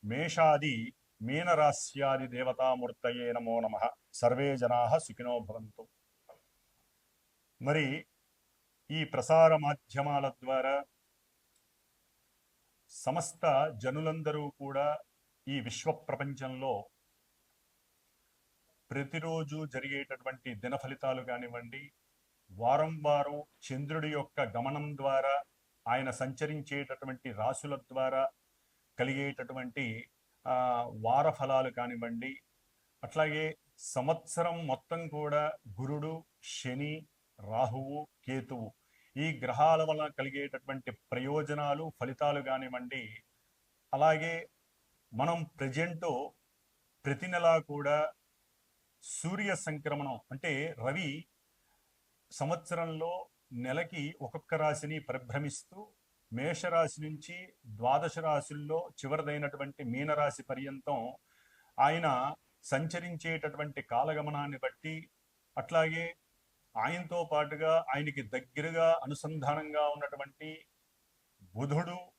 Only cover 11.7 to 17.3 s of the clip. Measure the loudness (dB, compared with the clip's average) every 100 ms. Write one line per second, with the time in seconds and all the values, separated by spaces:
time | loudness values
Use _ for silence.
11.7 | _ _ _ _ _ _ _ _ _ _
12.7 | _ _ -6 -2 -2 -4 0 4 6 4
13.7 | 0 -2 0 -2 -2 -2 -2 -6 -8 -4
14.7 | 0 0 0 -8 _ _ _ -6 -4 -4
15.7 | -4 -4 -4 -4 -4 -4 -6 -8 -6 -4
16.7 | -4 -8 _ _ _ _